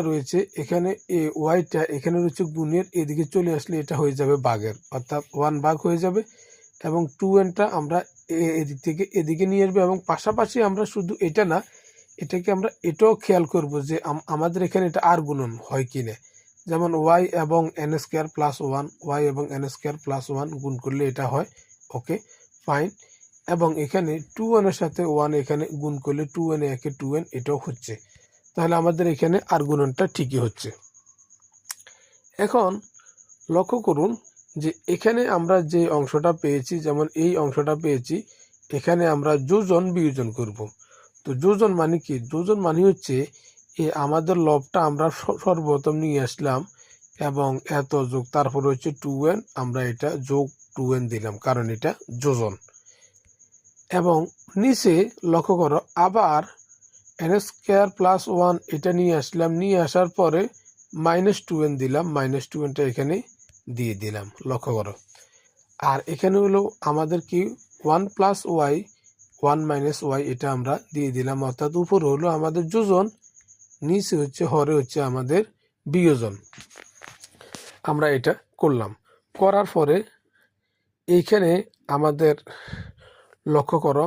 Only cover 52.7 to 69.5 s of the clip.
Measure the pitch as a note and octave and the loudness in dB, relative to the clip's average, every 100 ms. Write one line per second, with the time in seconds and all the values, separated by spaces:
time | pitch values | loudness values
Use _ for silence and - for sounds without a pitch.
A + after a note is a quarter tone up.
52.7 | _ _ _ _ _ _ _ _ _ _ | _ _ _ _ _ _ _ _ _ _
53.7 | _ - F3+ F3 D#3+ F3 _ - F#3+ B3 | _ -6 0 2 2 0 _ -8 0 2
54.7 | B3 G#3+ E3 A3 - F3 E3 D#3+ F3 D#3 | 4 4 4 2 -2 0 2 2 2 4
55.7 | D3+ - - F3+ G#3+ F#3 D3+ - - _ | 2 -2 0 2 4 2 2 -2 -12 _
56.7 | _ _ _ _ - E3 G3+ G3+ - - | _ _ _ _ -6 0 0 0 -12 2
57.7 | G3 G3+ - F#3 F#3 - F3 F3+ E3+ - | 4 4 2 2 2 0 2 2 2 -4
58.7 | D#3 F3+ F3 F3+ D#3 - E3+ E3 E3 G3 | -4 0 2 2 2 -2 -2 0 0 0
59.7 | F#3+ D#3 F3+ F3+ F#3+ E3+ E3 A3+ - _ | 2 2 2 0 2 2 2 -2 -6 _
60.7 | _ - E3 E3 E3+ G3 F#3+ - D#3+ D3+ | _ -16 -2 0 2 2 0 -2 -2 0
61.7 | C#3 C3 C#3+ E3+ D3 C3 C3+ - D3+ D3 | 0 -2 0 -2 -2 -2 -2 -6 -6 -6
62.7 | C3+ C3+ A#2+ C#3 F#3+ - - _ - - | -2 -2 0 -2 -2 -6 -20 _ -20 -14
63.7 | A#2+ A#2 G2+ G#2+ G#2+ G#2 - C3 B2 - | -6 -4 -4 -6 -8 -12 -12 -6 -6 -4
64.7 | A2+ G2+ G2 _ - _ _ _ _ _ | -4 -4 -10 _ -20 _ _ _ _ _
65.7 | - D3 C3+ - D#3 F#3+ G3 G3+ G3 G3+ | -4 0 0 -4 -2 2 4 4 2 0
66.7 | - D3+ D3+ D#3 E3+ - F3 G#3 A#3+ _ | -4 -2 0 0 -2 -2 -2 -2 -6 _
67.7 | _ D3+ E3 G3+ - G3 G3 - E3 C#3+ | _ 0 2 0 0 0 0 -2 0 2
68.7 | D3+ - _ _ _ _ - D3 | 0 -4 _ _ _ _ -2 0